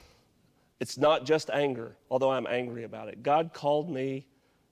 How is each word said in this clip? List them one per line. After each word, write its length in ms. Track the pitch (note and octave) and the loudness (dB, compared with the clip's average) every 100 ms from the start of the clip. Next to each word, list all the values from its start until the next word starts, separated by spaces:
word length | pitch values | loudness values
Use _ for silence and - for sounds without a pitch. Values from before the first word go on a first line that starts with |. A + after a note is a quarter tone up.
| - _ _ _ _ _ _ _ | -20 _ _ _ _ _ _ _
it's 180 | B2 B2+ | -8 2
not 260 | D3 D#3 | 4 4
just 280 | C#3+ D#3 - | 2 0 2
anger, 440 | B2+ C#3+ B2 A2+ - _ | 0 0 -2 -8 -16 _
although 220 | B2+ C3+ | 2 2
I'm 160 | C3 - | 2 0
angry 360 | B2 B2 A#2 | -2 -4 -8
about 260 | G#2+ A2 G#2+ | -10 -12 -12
it. 120 | G2+ | -4
God 320 | C#3 D#3 E3 | 2 2 2
called 380 | - D3 D3 F3 | -2 0 0 0
me 340 | C3 C3+ C3+ - _ _ _ _ | -4 -4 -6 -10 _ _ _ _